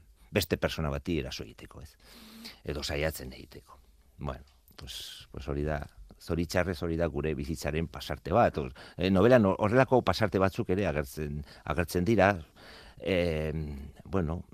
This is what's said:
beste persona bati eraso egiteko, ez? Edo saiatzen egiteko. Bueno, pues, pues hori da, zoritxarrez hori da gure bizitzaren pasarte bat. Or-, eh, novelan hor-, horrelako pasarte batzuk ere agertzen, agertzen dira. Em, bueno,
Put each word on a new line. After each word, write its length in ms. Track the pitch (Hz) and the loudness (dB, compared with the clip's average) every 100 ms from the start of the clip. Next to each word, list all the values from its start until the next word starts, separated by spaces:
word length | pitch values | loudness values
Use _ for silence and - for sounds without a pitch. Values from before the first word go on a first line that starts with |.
| - _ - | -20 _ -2
beste 260 | 104 - - | 0 2 0
persona 340 | 80 - 78 | 0 -2 -2
bati 280 | 69 - 82 | -2 -2 -2
eraso 260 | 64 - | -2 -8
egiteko, 360 | - - - - | -12 -16 -18 -18
ez? 140 | - - - - - - - - | -20 -20 -20 -20 -20 -18 -18 -12
Edo 180 | - 73 | -8 -6
saiatzen 500 | 69 73 78 78 65 | -2 0 0 -2 -8
egiteko. 460 | - - - - - - _ _ - | -14 -16 -18 -20 -20 -20 _ _ -10
Bueno, 260 | 71 64 - _ _ - | -8 -8 -12 _ _ -18
pues, 520 | 71 - - - - | -16 -14 -14 -16 -16
pues 160 | - 71 | -12 -6
hori 140 | 71 | -4
da, 240 | 73 76 71 - - - | -2 -4 -6 -16 -20 -16
zoritxarrez 640 | - 82 85 95 90 90 | -4 -2 0 0 0 -2
hori 140 | 87 82 | -2 -2
da 100 | 82 | -2
gure 280 | 71 76 | -2 -2
bizitzaren 520 | 71 73 76 78 76 82 | -4 -4 -4 -4 -2 -4
pasarte 440 | - - 73 - | -6 -8 -8 0
bat. 240 | 104 104 80 | 4 4 2
Or-, 140 | 65 - - - | -6 -8 -14 -2
eh, 140 | 92 | 2
novelan 340 | 95 107 127 98 | 6 8 8 6
hor-, 100 | 92 | 4
horrelako 440 | 104 123 131 127 | 2 4 4 4
pasarte 360 | 104 92 110 101 | 2 0 2 2
batzuk 320 | 95 - 110 | 2 0 -2
ere 160 | 92 95 | 0 0
agertzen, 580 | 73 73 - 76 73 71 - | -2 -4 -6 -6 -6 -10 -10
agertzen 400 | - 73 87 90 | -4 -2 0 0
dira. 280 | 90 110 95 95 78 - - - - - | 2 6 6 4 -2 -20 -20 -20 -20 -8
Em, 920 | - 92 87 78 78 76 76 69 71 - | -2 2 2 0 -2 -4 -6 -8 -12 -16
bueno, 400 | - 95 78 85 - | -6 -2 0 -2 -8